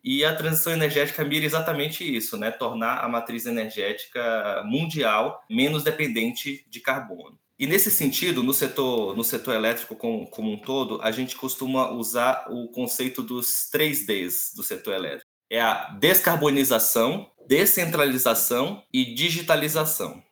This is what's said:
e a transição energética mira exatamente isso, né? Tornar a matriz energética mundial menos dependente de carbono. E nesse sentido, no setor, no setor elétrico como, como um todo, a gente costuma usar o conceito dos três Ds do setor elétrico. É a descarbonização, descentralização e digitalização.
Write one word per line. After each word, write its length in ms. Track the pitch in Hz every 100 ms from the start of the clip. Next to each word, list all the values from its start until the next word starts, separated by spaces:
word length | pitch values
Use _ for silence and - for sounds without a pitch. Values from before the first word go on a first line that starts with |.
e 220 | - 139
a 120 | 151 160
transição 360 | 156 156 170
energética 500 | 165 151 147 151 -
mira 220 | 147 151 156
exatamente 580 | 160 160 147 151 160
isso, 340 | 170 120 - 107
né? 140 | 110
Tornar 480 | 117 117 113 113 131
a 80 | 120
matriz 380 | 117 113 117 120
energética 1160 | 117 110 104 98 110 - 127 117 113 104 98 104
mundial 760 | 135 165 156 117 107 131 - _
menos 340 | 113 139 151
dependente 800 | 147 147 151 113 117 120 143 139 _
de 120 | 120
carbono. 580 | - 131 113 87 76 - _ _
E 80 | 139
nesse 240 | 196 214
sentido, 500 | - 143 - 180 127
no 120 | 127
setor, 640 | 135 131 135 131 120 101 98
no 60 | 117
setor 280 | 117 -
elétrico 400 | 110 110 117 -
como, 320 | 113 117 113 98
como 260 | - 110
um 40 | 104
todo, 440 | - 135 117 107
a 100 | 110
gente 240 | 110 127 -
costuma 560 | 131 - 131 131 127
usar 540 | 120 113 120 123 131 -
o 200 | 120 117
conceito 520 | 123 120 - 131 127
dos 480 | 113 123 120 - -
três 360 | - 156 139 101
Ds 480 | 101 90 - - -
do 80 |
setor 300 | - 95 110
elétrico. 360 | 95 82 80 - _ _
É 100 | 113
a 300 | 113 98 - 101
descarbonização, 1300 | 147 185 175 170 147 139 131 113 - 117 117 190 - _ -
descentralização 1300 | 143 202 - 165 147 143 127 123 113 - 123 147 202 _
e 200 | 127 123
digitalização. 1120 | 117 170 165 160 156 151 156 151 - 82 - _